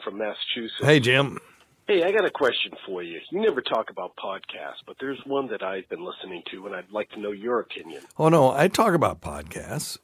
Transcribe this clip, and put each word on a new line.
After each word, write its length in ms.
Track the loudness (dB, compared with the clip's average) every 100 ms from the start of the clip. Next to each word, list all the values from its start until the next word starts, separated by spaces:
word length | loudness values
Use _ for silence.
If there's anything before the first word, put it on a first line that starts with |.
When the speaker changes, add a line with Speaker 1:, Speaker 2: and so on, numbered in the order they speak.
| -8
Speaker 1:
from 120 | -4
Massachusetts. 680 | -4 -4 -6 -4 -6 0 6
Speaker 2:
Hey, 160 | 6
Jim. 360 | 8 4 4 -2 -16 _ _ _ 2
Speaker 1:
Hey, 160 | 4
I 120 | 4
got 100 | 4
a 80 | 2
question 400 | 2 2 2 -4 -6 -10
for 180 | -8
you. 160 | -8 -10 -6
You 120 | 0
never 180 | 0 0
talk 300 | 0 -2 -2
about 260 | -6 -10 -8
podcasts, 720 | -8 -8 -10 -12 -10 -12 -16
but 80 | -10
there's 180 | -8 -8 -4
one 220 | -2 -2
that 140 | -4
I've 280 | -6 -6 -8
been 160 | -10 -10
listening 380 | -12 -10 -10 -12
to, 140 | -12 -10
and 80 |
I'd 160 | -10 -8
like 160 | -6 -6
to 100 | -6
know 120 | -8
your 280 | -6 -2 -2
opinion. 440 | -2 -10 -14 -16 -14 2
Speaker 2:
Oh, 120 | 6
no, 240 | 8 6
I 160 | 6 2
talk 240 | 4 4
about 260 | 4 2 0
podcasts. 760 | -8 -10 -10 -12 -6 -6 -6 -8